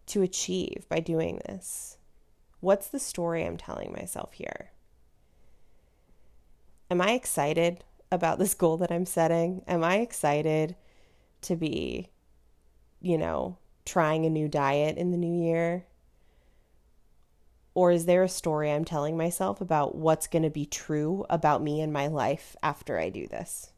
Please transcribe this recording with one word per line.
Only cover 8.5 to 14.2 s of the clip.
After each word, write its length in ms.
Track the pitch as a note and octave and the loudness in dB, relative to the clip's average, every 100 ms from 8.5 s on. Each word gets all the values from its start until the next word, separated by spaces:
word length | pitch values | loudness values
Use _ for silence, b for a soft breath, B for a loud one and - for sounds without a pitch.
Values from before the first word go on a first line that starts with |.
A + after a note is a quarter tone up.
goal 240 | - E3+ E3 | 4 2 2
that 140 | F3 | 0
I'm 160 | E3+ F3+ | -2 -2
setting? 560 | - D#3+ E3+ E3+ F#3 - | 2 4 4 2 -2 -2
Am 160 | F3 | 0
I 140 | E3 G3 | 2 2
excited 760 | A#3+ - D3+ D3 D#3 D#3 D#3 F3+ b b b b b b | 0 0 2 2 2 2 0 -4 b b b b b b
to 140 | - E3+ | -4 -2
be, 540 | D#3+ - D2 - F3+ _ _ - _ _ _ _ _ _ | 0 -2 -4 -6 -10 _ _ -20 _ _ _ _ _ _
you 160 | F3+ E3 | -2 0
know, 400 | E2 D#2+ C2 F3+ - _ - | 0 -2 -4 -8 -18 _ -4
trying 380 | - D#3 D#3+ | 0 2 2